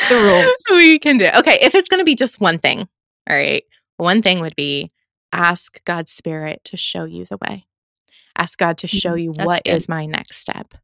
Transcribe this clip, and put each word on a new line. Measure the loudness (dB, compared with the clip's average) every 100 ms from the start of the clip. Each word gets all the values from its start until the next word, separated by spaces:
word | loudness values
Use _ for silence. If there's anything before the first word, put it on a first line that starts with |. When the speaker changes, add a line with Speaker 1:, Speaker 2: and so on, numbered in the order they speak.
| 4
Speaker 1:
the | 4
rules. | 6 6 4 2
Speaker 2:
<laughs> | 2 6
We | 6 6
can | 4 4
do | 4
it. | 2
Okay, | 4 4
if | 4 4
it's | 2
gonna | 0
be | 2 0
just | 0 0
one | 0 0
thing, | -2 -4 -8 _ _ _ -4
all | -2
right, | 0 -4 -6 _ _ -4
one | 0 2
thing | 2 0
would | -2 -6
be | -6 -6 -10 _ _ _ -10
ask | -2 0 -2 -8 -12 -8
God's | -8 -8
Spirit | -10 -10 -8 -8 -10 -14
to | -10
show | -8 -8
you | -10 -12 -12
the | -8 -8
way. | -10 _ _ _ _ _ _ _ -6
Ask | -4 -2
God | -2 -2
to | -6
show | -4 -4
Speaker 1:
Mm, | -4
Speaker 2:
you, | -6
Speaker 1:
that's | -4 -2
Speaker 2:
"What | -2
Speaker 1:
good. | 0 -2
Speaker 2:
is | -4
my | -8 -6
next | -8 -8 -14
step? | -12 -12 -14 -20